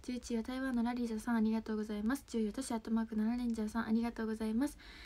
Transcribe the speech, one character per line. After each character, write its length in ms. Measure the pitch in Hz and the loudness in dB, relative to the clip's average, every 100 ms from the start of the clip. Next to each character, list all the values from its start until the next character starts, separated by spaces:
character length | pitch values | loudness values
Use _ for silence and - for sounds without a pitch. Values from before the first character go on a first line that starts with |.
十 120 | - | -6
一 160 | 247 - | -6 -2
位 40 | 233 | -2
は、 60 | |
台 180 | 220 254 | -2 -2
湾 140 | 269 | 0
の 80 | 240 | 2
ラ 100 | 233 | 2
リ 120 | 247 233 | 0 -2
ー 20 | |
ザ 100 | 220 | -2
さ 140 | 233 | 0
ん、 40 | 233 | 4
あ 40 | |
り 120 | 220 | 4
が 100 | 226 | 2
と 120 | 220 | 0
う 20 | 214 | -2
ご 60 | |
ざ 120 | 214 208 | -2 -2
い 60 | |
ま 140 | 214 285 | 0 -2
す。 80 | - | -2
十 120 | 226 | 0
位 60 | 214 | 0
は、 60 | |
ト 100 | 214 | -2
シ 120 | 269 | -2
ア 20 | 226 | -4
ッ 40 | |
ト 100 | 226 | 0
マ 120 | 226 | 0
ー 40 | 226 | 2
ク、 100 | 214 | 2
ナ 80 | |
ナ 120 | 214 247 | 2 2
レ 80 | |
ン 100 | 247 | 0
ジ 80 | 226 | 0
ャ 20 | |
ー 40 | 214 | 0
さ 120 | 226 | -2
ん、 40 | 226 | 2
あ 40 | |
り 120 | 226 | 2
が 100 | 233 | 2
と 120 | 233 | -2
う 20 | 220 | -4
ご 80 | |
ざ 120 | 220 220 | -2 0
い 80 | |
ま 140 | 226 294 | 2 0
す。 100 | - - - | -2 -18 -16